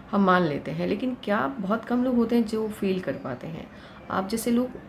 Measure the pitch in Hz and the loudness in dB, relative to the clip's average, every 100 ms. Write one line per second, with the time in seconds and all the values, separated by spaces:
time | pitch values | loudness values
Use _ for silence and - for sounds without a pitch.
0 | - 202 190 185 165 139 - 156 180 208 | -2 4 6 6 4 0 -4 -2 -2 0
1 | 254 247 - 208 269 - 185 220 - 247 | -2 -4 -2 0 0 -4 -2 -2 0 0
2 | 254 240 226 233 220 220 220 214 196 185 | 2 2 4 4 2 0 -4 -2 0 0
3 | 180 - 135 123 160 160 - - - - | -2 -4 -6 -8 -8 -10 -12 -16 -18 -18
4 | - 185 190 226 240 240 254 - | -4 -4 -2 -2 2 2 0 -6